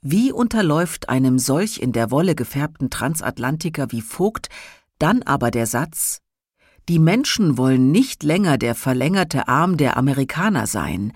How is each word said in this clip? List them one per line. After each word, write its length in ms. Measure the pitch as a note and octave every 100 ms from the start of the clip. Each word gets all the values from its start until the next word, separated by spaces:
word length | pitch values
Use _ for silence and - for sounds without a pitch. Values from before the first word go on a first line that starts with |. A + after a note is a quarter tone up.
| C#3
Wie 240 | F3 B3+
unterläuft 760 | - A#3+ A3+ F#3 D3+ F3 - -
einem 300 | C3 C3 B2+
solch 400 | B2 C3+ G#3+ -
in 120 | B2
der 200 | A#2 A2+
Wolle 240 | C3+ F#3 D#3
gefärbten 560 | A#2+ C#3 D3+ - C3
Transatlantiker 1000 | - B2 D#3+ - - A#2+ D#3 F3+ D#3+ C3+
wie 100 | A#2
Vogt 480 | A2 - F#3+ A3 - - - - _ _
dann 240 | D3+ G#3+
aber 260 | - C#3 A#2+
der 160 | A#2 A#2
Satz: 560 | A#2+ D#3+ - - - _ _ _ _ _ _ -
„Die 120 | E3+
Menschen 580 | D#3+ G#3+ D4 - F#3 B2
wollen 320 | B2+ C3 B2+
nicht 320 | F3 C4 -
länger 380 | D3 E3+ G3 C3+
der 160 | A#2 A#2
verlängerte 720 | - B2+ C3+ G3 E3+ C#3 -
Arm 300 | B2+ F3 E3+
der 200 | C#3 -
Amerikaner 680 | C3 C#3 C3 - G3+ F3 A2
sein“, 440 | - D2+ E2 G2+